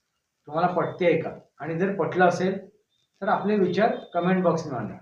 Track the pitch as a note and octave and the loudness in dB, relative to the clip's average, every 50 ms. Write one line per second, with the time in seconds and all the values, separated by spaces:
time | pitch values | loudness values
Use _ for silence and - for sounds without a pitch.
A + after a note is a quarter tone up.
0 | _ _ _ _ _ _ _ _ _ D3 D3 E3 F3+ E3+ F3 E3+ C#3+ A#2+ - - | _ _ _ _ _ _ _ _ _ -6 -2 0 0 0 0 0 -2 -2 -2 0
1 | F3 E3+ D#3 - - - - - - _ _ - C#3+ D#3+ E3 E3 G3 G3 G3 - | 2 2 2 2 0 -6 -10 -12 -16 _ _ -12 -10 -6 -4 -2 -2 -2 -2 -2
2 | D3+ - - F3 F3+ F3 E3+ - F#3 F#3+ G3+ - - - _ _ _ _ _ _ | -4 -2 2 4 4 4 4 2 0 -2 -2 -4 -8 -14 _ _ _ _ _ _
3 | _ _ _ _ G3 G#3 F#3 - - G3+ G#3+ G3+ F#3 E3+ - F#3 A3 A#3+ - - | _ _ _ _ -2 0 0 0 0 0 2 2 2 2 2 2 2 2 0 -2
4 | - - - F3 F3 F#3 F#3+ F#3 F3+ E3+ D#3+ E3 - D3 C3+ A#2 G#2+ F#2+ F2+ - | -8 -6 -4 -2 0 2 2 4 4 2 2 0 -2 -6 -6 -6 -6 -8 -10 -14